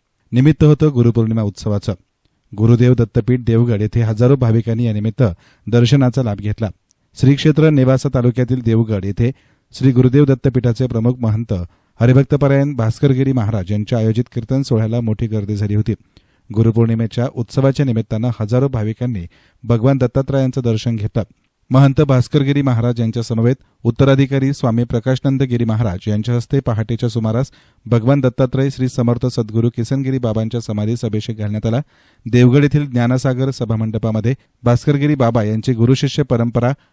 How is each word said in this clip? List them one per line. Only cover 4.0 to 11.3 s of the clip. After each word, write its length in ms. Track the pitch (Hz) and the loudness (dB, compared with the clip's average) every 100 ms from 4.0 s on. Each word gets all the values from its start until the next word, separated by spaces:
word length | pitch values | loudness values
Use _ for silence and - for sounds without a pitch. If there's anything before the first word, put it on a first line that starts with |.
हजारो 360 | 110 107 123 135 | -2 2 2 4
भाविकांनी 500 | 120 113 113 113 117 | 2 2 0 -2 -2
या 60 | |
निमित्त 300 | 104 110 - 113 85 _ _ - | -2 -4 0 -2 -2 _ _ -2
दर्शनाचा 520 | 120 117 139 127 135 | 2 4 4 2 0
लाभ 140 | 117 101 | -4 -4
घेतला. 340 | 104 104 104 - _ _ _ | -6 -4 -6 -8 _ _ _
श्री 200 | - 131 | 0 2
क्षेत्र 360 | 139 156 147 156 | 4 2 4 4
नेवासा 380 | 143 127 131 143 | 4 2 2 0
तालुक्यातील 480 | 131 120 123 120 127 | 0 0 0 -2 -2
देवगड 420 | 113 113 110 101 | 0 0 0 -2
येथे 280 | 95 98 120 - _ _ _ | -4 -2 -2 -4 _ _ _
श्री 180 | - 131 | 0 2
गुरुदेव 340 | 123 127 139 | 4 4 4
दत्तपीठाचे 640 | 139 131 139 123 120 113 127 | 4 2 0 0 -2 -2 -2
प्रमुख 280 | 113 117 127 | 0 -2 -2
महंत 360 | 117 | -2